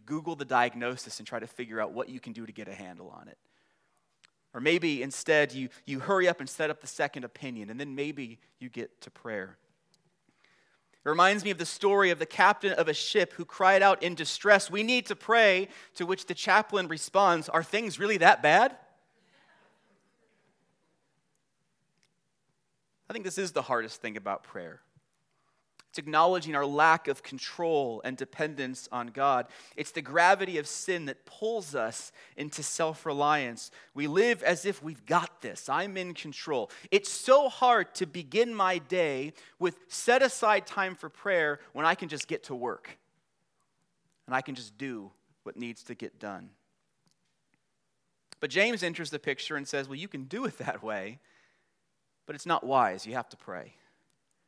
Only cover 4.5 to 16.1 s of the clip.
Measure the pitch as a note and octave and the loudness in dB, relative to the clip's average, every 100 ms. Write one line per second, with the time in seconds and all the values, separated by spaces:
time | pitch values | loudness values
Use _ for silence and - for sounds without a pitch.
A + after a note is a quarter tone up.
4.5 | A#2+ D3 E3+ E3 C#3 C3+ - - D3+ C#3+ | -2 2 2 2 -2 -4 -2 4 4 4
5.5 | C3 B2+ - - C3 F3+ F#3+ F3+ E3+ C#3 | -2 -8 -10 -10 -6 0 2 4 2 -4
6.5 | - D3+ D3+ C3+ - C#3+ C#3+ A#2+ - C3+ | -4 -4 -4 -10 -4 -4 -4 -14 -12 -12
7.5 | A#2 G#2 A#2+ C#3+ C3+ D3 D3 A#2+ A2+ _ | -10 -10 -10 -8 -6 -6 -8 -14 -16 _
8.5 | _ B2+ A#2+ A2+ _ - - A#2 G#2 F#2 | _ -14 -12 -12 _ -20 -16 -10 -8 -8
9.5 | - _ _ _ _ _ _ _ _ _ | -14 _ _ _ _ _ _ _ _ _
10.5 | _ _ _ _ _ D3 D#3+ F#3 G#3 G3+ | _ _ _ _ _ 0 4 6 4 -2
11.5 | F3 E3 - G3+ G3 F#3 E3 D#3+ - F#3+ | -4 -6 0 4 6 4 2 0 6 6
12.5 | G3+ G3 E3+ D#3+ D3 - G#3+ F3 - E3 | 6 0 2 0 -2 0 0 0 -2 -12
13.5 | - F#3+ G3 G3 F#3 F3 E3 D#3 - G#3 | 2 6 8 6 4 0 -4 -6 0 6
14.5 | G3 F3+ G3+ A3+ B3 A#3+ G3+ - A#3 G#3 | 6 4 -2 0 0 0 -6 2 6 6
15.5 | F#3 G3 - - - F3 | 6 0 -10 -16 -6 -4